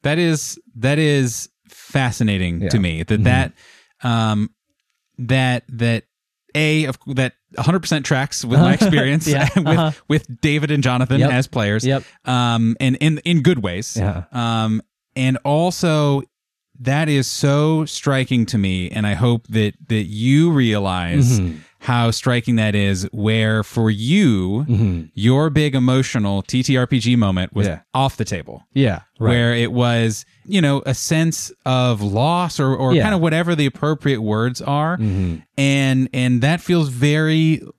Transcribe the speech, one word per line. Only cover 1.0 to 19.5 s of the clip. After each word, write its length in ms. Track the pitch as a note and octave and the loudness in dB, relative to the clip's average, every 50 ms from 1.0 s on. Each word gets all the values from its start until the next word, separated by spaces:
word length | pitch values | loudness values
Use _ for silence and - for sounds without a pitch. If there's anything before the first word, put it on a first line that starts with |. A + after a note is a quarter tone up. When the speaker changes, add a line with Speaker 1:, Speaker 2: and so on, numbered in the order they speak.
| D#3+ D3+ D3 C#3 C3 A#2+ A2 - - - _ _ _ | 2 2 2 2 0 0 -2 -8 -12 -14 _ _ _
Speaker 1:
fascinating 920 | _ - - - - - C#3 C3 A#2+ G#2+ - A#2+ G#2+ G2+ F#2+ F#2 F2 E2+ E2 | _ -20 -20 -20 -4 -2 0 0 0 0 0 0 0 2 0 -2 -2 -2 -4
Speaker 2:
Yeah. 80 | G2 F#2 | -2 0
Speaker 1:
to 100 | - A2+ | 0 0
me. 240 | F#2 E2+ D#2+ D#2+ E2 | 0 0 -2 -4 -2
That, 120 | - A2 | -2 0
Speaker 2:
Mm-hmm. 80 | G#2 G#2+ | 2 2
Speaker 1:
that, 300 | B2 B2 C3 C3 - - _ - - - _ _ _ _ _ - | 2 2 2 0 -2 -8 _ -20 -20 -20 _ _ _ _ _ -4
um, 480 | B2 A#2 A2+ A2+ A2 G#2+ G#2 G#2+ G#2+ _ _ _ _ _ _ _ _ _ _ _ _ _ | -2 0 0 0 0 0 -2 -2 -4 _ _ _ _ _ _ _ _ _ _ _ _ _
that, 460 | - B2+ A2+ C3 C3 C3 B2+ B2 A#2+ _ - | -12 -4 -2 0 0 2 0 -2 -4 _ -10
that, 340 | B2+ A2+ A#2 A#2 A#2 A2 _ _ _ _ _ _ _ _ _ _ _ | -6 -2 0 0 0 -2 _ _ _ _ _ _ _ _ _ _ _
A, 300 | D3+ D#3 D3+ D#3 D#3 D#3 | -2 0 0 0 0 0
of, 120 | C3+ C3 - _ | -2 -6 -8 _
that 260 | - C#3 C3 C3 B2 _ _ _ _ - | -6 -2 -2 -2 -2 _ _ _ _ -8
a 40 | - A#2+ | -2 0
hundred 160 | D3 F3 F#3+ | 0 0 0
percent 240 | E3 - E3 D3+ C3+ | 0 -2 -4 -2 0
tracks 400 | - D3+ B2+ C3+ - - - - | -2 -2 -2 -2 -4 -6 -8 -4
with 140 | A#2 A#2+ C#3+ | 2 4 4
my 140 | E3 F3+ F#3+ | 6 6 4
Speaker 2:
<laughs> 60 | - | 4
Speaker 1:
experience 480 | A3 G3 D#3 C#3+ - C3+ C#3+ D#3 - | 4 2 4 2 2 2 0 0 0
Speaker 2:
Yeah. 220 | D#3+ C#3+ C3+ D3+ C#3 | 0 0 2 0 0
Speaker 1:
<laughs> 40 | - | 0
with, 120 | G3 D#3 | 0 0
Speaker 2:
Uh-huh. 240 | D#3 D#3+ E3+ E3 D#3 D3 - _ | 2 2 2 2 0 -2 -6 _
Speaker 1:
with 340 | - D3+ D3+ - - B2 - | -2 -2 -2 -2 -6 -8 -4
David 300 | - D3 D3 D3+ D3 C#3+ | -2 0 0 0 0 0
and 100 | D3+ C#3+ C3+ | 0 0 0
Jonathan 360 | B2+ B2 B2 B2+ B2+ B2+ C3+ | 0 0 0 0 0 2 2
Speaker 2:
Yep. 120 | B2+ C3+ | 2 2
Speaker 1:
as 160 | B2+ B2+ B2+ | 2 0 -2
players. 380 | - - B2+ G#2+ G2+ G#2 A2 A#2+ | -2 -4 -2 -2 0 -2 0 0
Speaker 2:
Yep. 180 | C3 C3+ C#3 - - _ _ _ | 0 -2 -2 -4 -10 _ _ _
Speaker 1:
Um, 500 | - B2+ B2 B2 A#2+ A#2 A#2 A2+ A2+ A#2 - | -2 0 0 0 0 2 2 2 0 0 0
and 160 | C#3 C3 B2+ | 0 0 0
in, 200 | - D3 D#3 D#3 D3+ | 2 2 0 0 0
in 220 | _ E3+ F3 E3 | _ 0 0 4
good 180 | C3 F3 F3+ B2+ | 4 4 2 2
ways. 380 | G2 F#2 F2 F#2+ A2 - - A2+ | -2 -4 -4 -6 -8 -6 -4 -2
Speaker 2:
Yeah. 240 | F#2+ G2 F2+ F2+ F2 _ | -2 -2 -2 -4 -10 _
Speaker 1:
Um, 500 | - B2 A#2 A#2 A2+ A2+ A2+ A2 A2 A2 - _ _ _ _ _ _ | -6 -4 -2 -2 0 0 0 0 -2 -4 -4 _ _ _ _ _ _
and 220 | C3+ B2+ C3 C3+ B2 _ | -2 0 0 0 -2 _
also, 760 | C#3+ D3 D#3 E3+ F#3 F3 - - E3+ D#3 D3+ D3 C#3+ C#3 C#3 - _ _ _ _ _ _ _ _ _ _ - | 0 0 2 0 0 -2 0 0 0 2 2 2 2 0 -2 -4 _ _ _ _ _ _ _ _ _ _ -8
that 280 | A#2+ C3 C#3 D3+ D#3+ D#3 | -4 -2 -2 0 0 0
is 180 | D3 C#3 B2 | 0 0 0
so 560 | - - - - C#3+ C#3+ D3 D3+ D#3 D#3+ D#3 D#3 | -2 -4 -2 0 2 2 2 2 0 0 -2 -2
striking 600 | C#3+ - - - C#3+ C#3 C3 B2+ - C3 A#2+ A2+ | -4 -8 -4 -2 -2 0 0 0 0 0 0 0
to 100 | - - | 0 0
me, 320 | G#2+ G2 F#2+ F#2 F#2 F2+ - | 0 0 0 -2 -2 -4 -6
and 160 | - G#2+ G#2+ | -4 -2 -2
I 80 | G#2 G2+ | -2 0
hope 340 | - A#2+ A#2+ A#2+ A#2 _ | 0 0 0 0 -2 _
that, 260 | - | -4